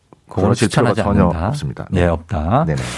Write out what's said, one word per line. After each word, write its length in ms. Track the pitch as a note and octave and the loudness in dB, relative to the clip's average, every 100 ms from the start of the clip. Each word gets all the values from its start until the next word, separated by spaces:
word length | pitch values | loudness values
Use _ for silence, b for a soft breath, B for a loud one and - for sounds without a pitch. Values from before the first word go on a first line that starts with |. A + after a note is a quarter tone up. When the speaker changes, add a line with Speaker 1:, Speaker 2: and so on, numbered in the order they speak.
| _ - - | _ -20 -10
Speaker 1:
그거는 180 | - G2 | 0 2
Speaker 2:
그러실 220 | A#2+ G#2+ | 2 2
필요가 240 | - B2+ | 2 2
Speaker 1:
추천하지 100 | G#2 | 2
Speaker 2:
전혀 240 | G2+ G2+ F2+ | 2 2 2
Speaker 1:
않는다. 200 | D#2+ F#2+ | 2 -4
Speaker 2:
없습니다. 360 | D3 C#3+ - - | -4 -6 -10 -4
Speaker 1:
네, 100 | F2+ | 0
Speaker 2:
네. 60 | F2 | 2
Speaker 1:
없다. 560 | E2 - - D#2+ B2 D#3+ | 0 -4 -4 0 0 0
Speaker 2:
네네. 160 | C#3 B | -2 B